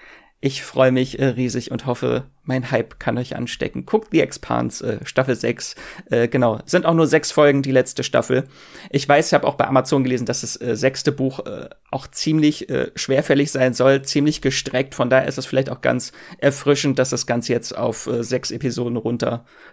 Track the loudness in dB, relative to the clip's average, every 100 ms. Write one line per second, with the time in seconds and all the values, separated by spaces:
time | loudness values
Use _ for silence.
0 | -20 -20 _ -6 -4 -4 -4 4 4 4
1 | 0 0 -2 0 -2 -4 -6 -6 -4 -2
2 | -2 -2 -4 _ -6 -4 -2 -2 -2 -6
3 | -4 -4 -4 -6 -6 -6 -6 -6 -2 -2
4 | 0 0 0 -4 -4 -2 -2 -4 -6 -6
5 | -4 -2 0 0 -2 -4 -8 -14 -18 -14
6 | -2 0 2 2 2 0 0 2 4 4
7 | 4 2 2 4 6 6 4 2 2 -2
8 | -2 0 2 -2 -2 -14 -20 -20 -4 -2
9 | 4 4 4 2 2 0 2 2 4 2
10 | 2 0 -2 -4 -6 -6 -4 0 0 0
11 | -2 0 -2 -4 -12 -12 -14 -18 -10 -10
12 | -8 -6 0 2 2 0 -4 -4 -4 -4
13 | 0 0 2 2 2 2 2 4 4 4
14 | 2 2 2 2 -2 -2 -2 -2 -4 -2
15 | 2 4 2 -4 -2 -2 -2 -2 -2 -2
16 | -4 -14 -20 -2 -2 0 0 2 2 0
17 | 0 -2 -2 -2 0 -4 -4 -4 -4 -4
18 | -4 -4 -2 -4 -4 -4 -4 -2 -4 -2
19 | -2 -2 -2 -4 -8 -20 -16